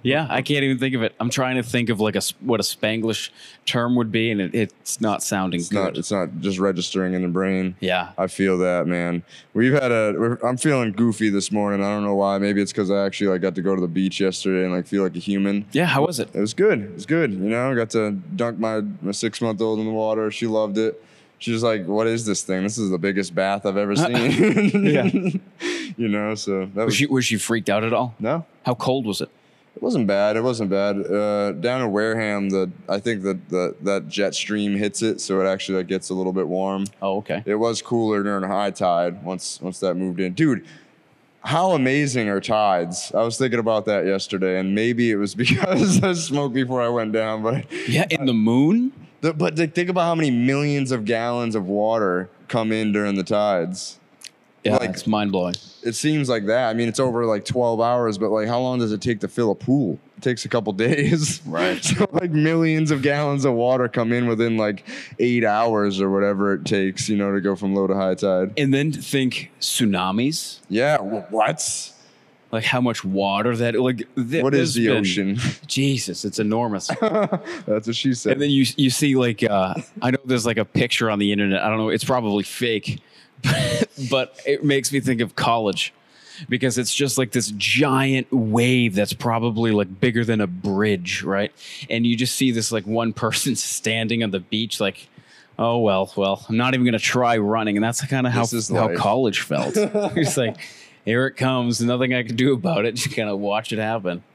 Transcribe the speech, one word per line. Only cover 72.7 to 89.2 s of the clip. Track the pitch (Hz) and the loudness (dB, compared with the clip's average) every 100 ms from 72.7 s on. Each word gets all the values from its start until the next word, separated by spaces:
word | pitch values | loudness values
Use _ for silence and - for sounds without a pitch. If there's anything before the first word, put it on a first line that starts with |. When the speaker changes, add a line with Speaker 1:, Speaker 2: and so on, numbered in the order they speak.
| 127 | 0
Speaker 1:
much | 123 110 95 | 0 0 -2
water | 98 98 101 113 117 | 0 0 0 0 0
that, | 120 113 | 0 2
like, | 127 123 - - | 0 -2 -6 -4
th-, | 120 160 | -2 0
Speaker 2:
What | 135 139 | 2 2
is | 156 | 2
Speaker 1:
there's | |
Speaker 2:
the | 120 113 | 2 2
Speaker 1:
been | 113 | 2
Speaker 2:
ocean? | 98 92 98 110 - - - | 2 0 0 0 -2 -4 -6
Speaker 1:
Jesus, | 135 139 131 - 90 104 | 0 0 0 -4 -6 -6
it's | 104 | -2
enormous. | 107 113 120 101 - | 0 0 0 -2 -4
Speaker 2:
<laughs> | 147 | -2
That's | 220 220 196 185 - 339 - 107 110 | 0 0 0 -2 -6 -12 -2 -2 -2
what | 113 | -2
she | 135 123 | -2 0
said. | 104 | 0
Speaker 1:
And | 131 | 0
then | 147 | 2
you, | 139 120 - | 4 2 2
you | 131 | 2
see, | - 147 131 | 4 2 4
like, | 123 110 | 2 2
uh, | 113 101 92 92 - - | 2 2 0 -2 -10 -4
I | 127 | 0
know | 127 123 | 0 0
there's, | 123 117 | 0 2
like, | 113 | 0
a | 104 | 0
picture | - 127 - 113 | 0 0 2 0
on | 104 | 2
the | 101 | 2
internet. | 101 101 95 | 2 2 2
I | 107 | 2
don't | 110 | 0
know. | 110 | 0
It's | 113 | 0
probably | - 127 110 101 | 0 0 2 0
fake, | 98 - 120 107 - - _ - - - | -2 -4 0 0 -2 -8 _ -20 -20 -4
<laughs> | - 143 - - 220 - 127 | 0 0 0 0 -2 -4 0
but | 131 - - - | 0 0 -4 -2
it | 143 | 0
makes | 147 139 127 | 2 2 2
me | 139 | 0
think | 131 117 | 0 0
of | 117 - | 0 0
college | 120 117 107 90 - _ _ - - - 151 | 0 2 2 0 -6 _ _ -20 -20 -18 -6
because | 123 131 113 | -2 0 0
it's | 120 | -2
just, | - 139 135 | 0 0 0
like, | 127 | 0
this | 123 107 104 | 0 -2 -4
giant | - 123 147 131 135 131 120 | -2 2 2 2 2 0 0
wave | 135 110 113 120 127 117 95 | 0 2 2 4 4 4 2
that's | 101 | 0
probably, | - | -2